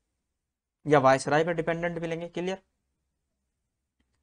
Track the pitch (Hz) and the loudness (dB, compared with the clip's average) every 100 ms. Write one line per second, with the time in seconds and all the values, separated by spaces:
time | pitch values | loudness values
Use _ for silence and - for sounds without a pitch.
0 | _ _ _ _ _ _ _ _ 147 147 | _ _ _ _ _ _ _ _ 2 4
1 | 131 135 - 147 165 165 160 165 175 165 | 6 4 2 0 0 -2 -4 -4 -4 -6
2 | 165 165 170 175 180 190 _ _ _ _ | -6 -8 -8 -8 -6 -8 _ _ _ _
3 | _ _ _ _ _ _ _ _ _ _ | _ _ _ _ _ _ _ _ _ _
4 | _ _ | _ _